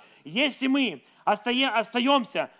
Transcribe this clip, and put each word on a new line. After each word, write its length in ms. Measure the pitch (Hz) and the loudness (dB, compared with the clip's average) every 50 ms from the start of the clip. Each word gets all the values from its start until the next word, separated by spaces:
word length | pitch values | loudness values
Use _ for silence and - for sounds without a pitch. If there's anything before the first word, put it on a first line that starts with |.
| - - - - - | -14 -20 -20 -20 -16
Если 440 | 139 160 240 302 277 220 - 254 | -8 -2 -2 -2 -2 -2 -2 -2
мы 360 | 262 269 285 262 214 151 123 _ _ _ _ - | 0 0 2 0 -2 -4 -8 _ _ _ _ -2
остае-, 420 | 185 208 208 - 240 247 262 269 | -2 -2 0 0 -2 0 0 0
остаемся 840 | 254 214 226 214 - - 247 240 277 285 269 214 - - 165 139 - - _ | 0 0 0 -2 0 -2 0 2 4 4 2 2 -2 -4 -6 -6 -6 -8 _